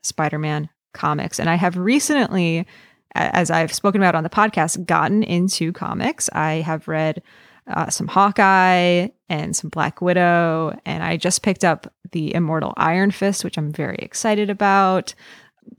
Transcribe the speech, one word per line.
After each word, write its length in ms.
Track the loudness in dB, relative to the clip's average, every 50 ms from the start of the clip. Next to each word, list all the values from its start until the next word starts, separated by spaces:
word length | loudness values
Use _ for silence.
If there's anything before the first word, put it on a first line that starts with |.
| -10
Spider-Man 680 | -8 -4 -2 -2 -2 -2 -2 -2 -2 -2 -4 -4 -8 _ _ _ _ -10
comics, 440 | -4 -2 -2 0 -2 -2 -4 -4 -2
and 120 | 0 0
I 60 | 2
have 200 | 2 2 0 0
recently, 840 | 0 0 2 2 2 2 2 2 2 0 0 0 0 0 0 0 -2 -4 -6 -10 -20 -20 _ _ _ _ -8 -4
a-, 220 | -2 -2 0 0
as 140 | 0 0 2
I've 240 | 2 0 0 -2 -2
spoken 260 | -2 0 0 2 4
about 140 | 4 4 2
on 80 | 2 0
the 80 | -2
podcast, 560 | 0 2 0 2 2 0 0 0 -2 -4 -2
gotten 360 | 0 2 2 2 2 2 2 2
into 480 | 2 2 2 2 0 0 -2 -2 -4 -4
comics. 580 | -4 -6 -6 -4 -4 -4 -4 -4 -4 -6 -4 -2
I 220 | -2 0 0 0
have 340 | -2 -2 -4 -4 -6 -4 -4
read, 340 | -2 0 0 -2 -2 -4 -8 _ -20 -20 _ _ _ _ _
uh, 240 | -6 -4 -4 -4 -2
some 180 | -4 -4 -4 0
Hawkeye 1000 | 2 2 2 4 4 4 4 6 6 6 6 6 4 4 4 4 4 2 0 -2 -6 _ _ -8
and 260 | -6 -4 -4 -4 -4
some 160 | -6 -6 -6
Black 300 | -4 -2 -2 -2 -2 -2
Widow, 760 | 0 0 2 4 4 4 4 4 2 2 0 -2 -2 -4 -6 -8 -8
and 200 | -8 -6 -4 -4
I 120 | -4 -4
just 260 | -2 -2 -2 -2 0 0
picked 220 | -2 0 2 2
up 280 | 0 0 0 -4 -12 -20 _ -16 -10
the 240 | -6 -6 -4 -2 -2
Immortal 380 | 0 0 0 0 -2 -2 -2 0
Iron 340 | 0 2 2 2 2 2 0
Fist, 340 | 0 0 -2 -2 -2 -2 -6
which 140 | -6 -6 -6
I'm 120 | -6 -6
very 280 | -6 -6 -6 -6 -8 -10
excited 500 | -12 -12 -8 -4 -2 0 0 0 0 -2
about. 640 | -2 0 2 2 4 4 4 4 2 0 -2 -4 -10 -18 -20 -20 -20 -20 -20 _ _ _ _ -20 -12